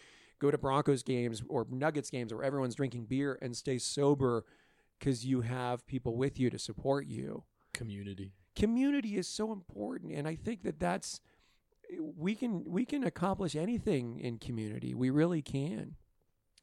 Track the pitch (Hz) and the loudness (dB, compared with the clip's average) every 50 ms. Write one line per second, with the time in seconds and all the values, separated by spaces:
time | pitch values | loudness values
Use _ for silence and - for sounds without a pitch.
0 | - - - - - - _ - - 143 147 135 - 139 135 139 147 - 143 123 | -20 -20 -20 -20 -20 -20 _ 2 4 4 4 4 4 4 4 4 6 6 4 4
1 | - - 131 123 120 120 113 107 120 - - 131 113 - 127 131 139 156 151 147 | 4 0 2 2 2 0 -2 -4 -6 -2 0 0 0 0 -2 0 0 2 2 0
2 | 135 - - 131 120 107 113 107 - 135 139 139 131 123 113 - 139 127 110 123 | -2 -2 -4 -4 -4 -4 -4 -2 0 0 2 2 0 0 0 0 0 0 0 -4
3 | 113 107 131 135 143 143 131 - - 127 120 - - 143 131 120 - - - 139 | -4 -2 0 0 2 0 0 -2 -4 -6 -6 -6 -2 -2 -2 0 -2 -2 0 4
4 | 143 143 147 135 135 123 120 113 - _ - _ _ _ _ _ _ _ _ - | 6 6 6 6 4 4 2 2 -2 _ -16 _ _ _ _ _ _ _ _ -2
5 | - 139 131 117 113 131 135 123 113 117 127 127 123 123 123 120 - - 131 127 | 0 0 0 2 2 2 2 2 2 0 -2 -2 0 -2 -2 -2 -4 -4 -6 -2
6 | - 123 117 117 131 143 - - 127 120 - 113 - - 107 - - 135 139 143 | -2 0 0 2 0 0 2 2 2 2 2 0 -6 -8 -8 -4 0 2 2 2
7 | 143 143 - 110 131 - - - - _ _ _ _ _ - - 120 110 101 101 | 0 -4 -6 -6 -6 -6 -8 -8 -10 _ _ _ _ _ -10 -8 -8 -6 -8 -8
8 | 101 101 98 95 98 98 95 _ _ _ - - 208 214 233 247 269 277 285 285 | -8 -8 -8 -8 -10 -12 -12 _ _ _ 0 2 4 4 6 6 4 4 4 2
9 | - 220 202 190 175 - - - 214 220 220 196 175 - - 196 208 220 262 - | 2 0 0 -2 -2 -2 -2 -4 -4 -4 -4 -8 -10 -14 -8 -6 -6 -4 -4 -6
10 | 180 156 160 147 143 156 165 - - 208 233 180 - 196 160 151 180 175 180 190 | -6 -6 -6 -4 -4 -4 -4 -4 -4 -6 -6 -4 -4 -6 -4 -2 0 0 0 -2
11 | - - - - _ _ _ _ _ _ _ _ _ _ _ _ _ - - - | -4 -6 -10 -10 _ _ _ _ _ _ _ _ _ _ _ _ _ -12 -8 -8
12 | 311 302 285 165 151 185 220 214 254 240 208 170 - 160 175 190 247 - 285 285 | -8 -8 -6 -4 -2 -2 -2 0 -2 -2 -2 -2 -4 -2 0 0 0 0 0 0
13 | 254 185 - - 175 196 190 185 196 160 - 151 165 208 240 220 - 226 185 135 | 0 0 0 0 0 0 0 0 0 -2 0 0 -2 0 -2 0 2 2 2 2
14 | 123 117 117 147 - 123 117 110 - - 120 113 110 107 107 123 - 127 127 120 | 2 -2 -6 -4 -4 -4 -4 -6 -6 -6 -4 -2 -2 -4 -4 -4 -4 -4 -2 2
15 | 127 131 131 147 160 170 180 160 139 - - 139 135 156 208 214 - - - - | 2 4 6 6 4 4 4 0 -2 -2 -2 -2 -2 -2 -4 -6 -8 -10 -12 -16
16 | _ _ _ _ _ _ _ _ _ _ _ - | _ _ _ _ _ _ _ _ _ _ _ -20